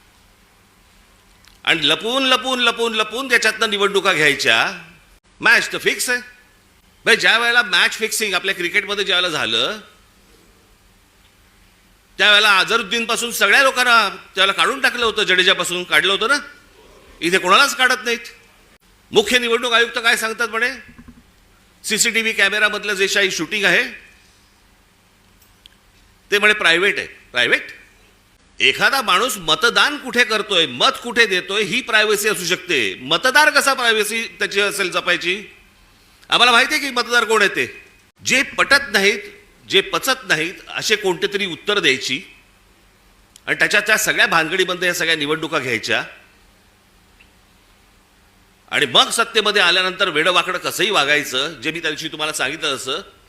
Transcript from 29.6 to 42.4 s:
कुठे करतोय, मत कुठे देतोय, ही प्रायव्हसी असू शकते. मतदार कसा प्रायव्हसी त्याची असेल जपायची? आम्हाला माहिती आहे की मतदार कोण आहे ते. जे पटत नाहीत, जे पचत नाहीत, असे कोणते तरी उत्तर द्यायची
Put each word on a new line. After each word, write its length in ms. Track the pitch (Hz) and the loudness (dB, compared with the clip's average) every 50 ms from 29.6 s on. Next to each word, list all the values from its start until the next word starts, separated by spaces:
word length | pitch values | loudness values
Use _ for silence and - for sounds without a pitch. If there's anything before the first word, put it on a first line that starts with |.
| 226 233 190 202 226 285 294 | 2 2 2 2 2 2 0
कुठे 260 | 262 - 254 208 240 247 | -6 -10 -4 0 0 0
करतोय, 420 | 214 220 214 202 214 196 170 160 | 0 0 -4 -2 0 0 0 0
मत 320 | 135 120 135 208 269 269 - - | 0 0 0 0 0 0 -2 -10
कुठे 220 | 240 202 240 233 | -4 0 0 0
देतोय, 380 | 196 185 180 - - 196 220 202 | 2 0 -2 -2 -4 -4 -4 -2
ही 180 | 156 208 254 | -2 -2 -4
प्रायव्हसी 480 | - 240 220 214 214 214 208 196 214 214 | -4 0 0 0 2 2 0 0 0 -2
असू 160 | 190 170 180 | -2 -2 -2
शकते. 500 | 165 185 - - 170 160 127 107 95 90 | -4 -4 -4 -2 -2 -2 0 0 -2 -4
मतदार 540 | - 127 139 165 170 - 262 254 294 311 302 | -6 -4 -2 -2 0 0 2 4 4 4 4
कसा 240 | 285 277 - 277 269 | 4 2 0 0 -2
प्रायव्हसी 500 | 254 240 233 220 220 202 202 226 226 226 - - - | 0 0 0 0 0 -2 -2 -4 -6 -6 -8 -6 -6
त्याची 220 | 208 180 190 196 | -6 -4 -2 0
असेल 300 | 208 196 - 196 190 175 | -2 0 -2 -2 -4 -2
जपायची? 520 | 165 175 165 180 175 156 151 175 185 214 185 - - - _ _ _ _ _ _ _ _ _ _ _ _ - - | -2 -4 0 0 -2 0 0 -4 -4 -4 -8 -16 -20 -20 _ _ _ _ _ _ _ _ _ _ _ _ -6 -2
आम्हाला 220 | - 175 233 247 | 2 2 4 4
माहिती 220 | 240 233 262 - 302 | 4 4 2 2 -2
आहे 100 | 294 277 | -4 -4
की 60 | 277 | -4
मतदार 340 | 240 240 226 226 240 240 226 | -4 -4 -2 0 0 0 2
कोण 180 | 208 220 214 | 2 2 2
आहे 80 | 202 185 | 2 2
ते. 160 | - 151 123 104 - - - - _ _ _ _ _ _ - | 0 -2 -4 -6 -8 -18 -20 -20 _ _ _ _ _ _ -4
जे 160 | - 240 262 277 | 0 0 0 0
पटत 480 | - - - - - 277 277 - 196 | -2 -2 -2 0 2 2 0 0 0
नाहीत, 280 | 202 202 196 202 233 208 - - - - - _ _ _ - - | -2 2 2 2 0 0 -8 -14 -20 -20 -20 _ _ _ -8 2
जे 120 | - 190 | 2 2
पचत 460 | 185 - 175 165 - 269 254 - - | 2 2 -4 -2 0 -2 -2 -2 0
नाहीत, 260 | 185 160 156 160 180 180 - - | -2 -2 0 -2 -4 -6 -12 -16
असे 280 | - - 131 - - 214 | -12 -10 -6 -2 -2 -2
कोणते 320 | 208 208 190 175 160 202 175 196 | 0 0 -2 -2 -2 -4 -4 -2
तरी 120 | 196 202 | -2 -4
उत्तर 340 | 180 156 - - - 208 202 | -4 -6 -6 -4 -2 -2 2
द्यायची 420 | 175 143 131 131 - - 127 117 - - - - | 2 2 0 0 -2 -6 -6 -6 -8 -14 -20 -20